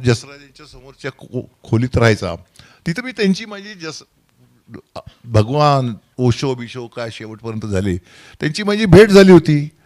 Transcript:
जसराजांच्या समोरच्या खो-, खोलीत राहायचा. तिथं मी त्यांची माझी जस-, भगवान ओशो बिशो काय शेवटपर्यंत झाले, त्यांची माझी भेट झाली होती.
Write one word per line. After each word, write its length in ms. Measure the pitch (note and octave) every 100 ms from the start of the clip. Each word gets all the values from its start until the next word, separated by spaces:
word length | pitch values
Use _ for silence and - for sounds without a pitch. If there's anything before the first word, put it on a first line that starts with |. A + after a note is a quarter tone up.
जसराजांच्या 600 | B2 A2+ C3+ C#3+ C#3+ C3 D3+
समोरच्या 440 | C3 C3 C3 C#3
खो-, 600 | - - B2 A2 _ -
खोलीत 260 | A2+ B2+ -
राहायचा. 380 | A#2 G#2 F#2 E2 - _ - _ -
तिथं 160 | E3+
मी 100 | B3
त्यांची 320 | A#3 G3 F#3+
माझी 300 | A3 G3+ G3+
जस-, 280 | G3+ D#3+ - - _ _ _ B2 B2 _ A#2 - - - _
भगवान 680 | A#2+ A2 G#2+ D3 D3 C#3 B2 G#2 _ -
ओशो 360 | B2 A#2 C#3
बिशो 320 | B2+ A#2 B2+ A#2
काय 220 | - A#2
शेवटपर्यंत 540 | - A2 G#2+ A2+ A2 G#2+
झाले, 300 | F#2+ G2+ F2 _ - - -
त्यांची 220 | D3+ D#3+
माझी 220 | G#3 G#3
भेट 240 | A3 F3 A3
झाली 240 | G3 F#3+
होती. 360 | F3 D3+ D3 D3 _